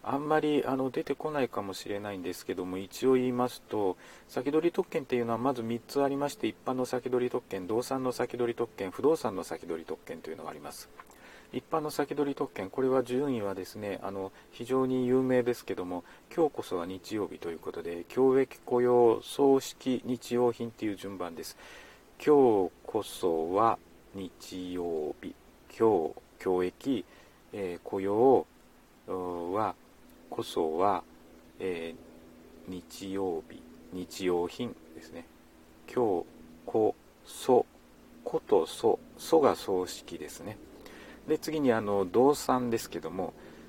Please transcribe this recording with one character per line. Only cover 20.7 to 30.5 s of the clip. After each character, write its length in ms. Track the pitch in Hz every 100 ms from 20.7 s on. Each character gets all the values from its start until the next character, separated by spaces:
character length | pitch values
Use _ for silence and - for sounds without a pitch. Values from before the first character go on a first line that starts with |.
っ 20 |
て 120 | -
い 80 | 107
う 40 | 98
順 200 | 98 95
番 200 | 87 80
で 80 |
す。 120 | 82 - - - - - - -
今 420 | - 147 131 104 90
日 40 | - -
こ 160 | 110
そ 520 | - - 92 82 82
は 240 | 95 113 - - - -
日 600 | 98 90 - - 92 90
曜 420 | 90 87 80 76 -
日、 120 | - - - - - -
今 340 | 113 95 80
日、 40 | - - -
共 200 | 95 90
益、 400 | 90 - 135 120 - - - - -
え 280 | 101 92 87
ー、 60 | -
雇 120 | 98
用、 460 | 98 104 131 113 - - - - _ - -
は、 680 | 92 90 87 87 101 104 - - - - - -
こ 140 | -
そ 340 | 113